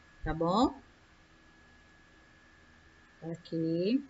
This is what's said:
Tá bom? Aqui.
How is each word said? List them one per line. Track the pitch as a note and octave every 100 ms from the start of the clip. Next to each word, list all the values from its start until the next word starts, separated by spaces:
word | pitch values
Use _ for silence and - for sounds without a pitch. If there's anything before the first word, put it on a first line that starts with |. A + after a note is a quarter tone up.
| - -
Tá | D#3
bom? | D#3+ E3 G3 C4+ - - - - - - - - - - - - - - - - - - - - - - - - - D#3+
Aqui. | E3 - E3 E3 E3 F#3 C4+